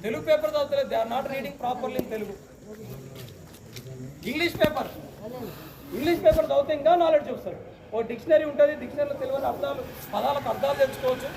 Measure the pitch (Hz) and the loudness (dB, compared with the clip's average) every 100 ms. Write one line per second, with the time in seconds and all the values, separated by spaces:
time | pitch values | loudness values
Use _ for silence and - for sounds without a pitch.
0 | 214 302 311 302 302 302 285 277 254 226 | -4 -4 2 2 4 0 0 0 0 0
1 | 226 240 269 269 277 277 247 247 247 254 | 0 -2 -4 -6 -6 -6 -4 -4 -2 -4
2 | 240 220 196 196 - - 208 214 - - | -4 -6 -8 -10 -16 -20 -18 -16 -14 -14
3 | - - - - - - - - - 127 | -14 -16 -16 -16 -18 -20 -18 -16 -14 -14
4 | 127 - 208 294 339 - - - 226 - | -14 -10 -6 -2 -2 2 2 2 -6 -10
5 | - - 214 254 208 - - - - 196 | -16 -14 -14 -12 -12 -12 -16 -18 -10 -2
6 | 311 349 359 311 311 277 277 302 285 349 | 2 6 6 6 4 2 2 2 6 6
7 | 330 302 294 247 185 - - - - 220 | 6 4 2 -8 -8 -10 -16 -18 -6 -4
8 | 226 240 320 311 302 285 294 285 247 285 | -4 -6 4 4 4 4 4 4 -6 -4
9 | 285 277 262 269 269 - 277 - - - | -4 -2 -4 -2 -2 -2 -4 -4 -8 -12
10 | - 208 - 190 240 - - 277 269 - | -6 -2 0 0 -2 0 0 4 2 2
11 | 254 254 185 | -2 -2 -4